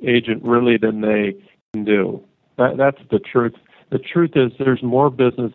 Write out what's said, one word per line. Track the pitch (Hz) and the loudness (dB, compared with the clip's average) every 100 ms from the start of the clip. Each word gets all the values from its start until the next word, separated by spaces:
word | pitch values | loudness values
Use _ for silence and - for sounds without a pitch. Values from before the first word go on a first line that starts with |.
agent | 131 120 117 110 | 0 0 0 -4
really | 117 120 123 113 | 0 2 2 2
than | 107 107 | 0 0
they | 107 107 101 98 - _ _ | 0 0 0 -4 -14 _ _
can | 107 | -6
do. | 104 101 95 - - _ _ - | 0 0 0 -6 -14 _ _ -2
That, | 127 127 | 0 2
that's | 139 135 - | 0 -2 -2
the | 104 | -2
truth. | - 127 120 - _ _ - | 0 -2 -2 -4 _ _ -8
The | 131 | -8
truth | - 170 170 151 | -4 -2 0 0
is | 123 - | 0 0
there's | 135 123 | -2 -2
more | 123 127 143 | 0 2 2
business | 123 123 123 117 | 2 0 0 -6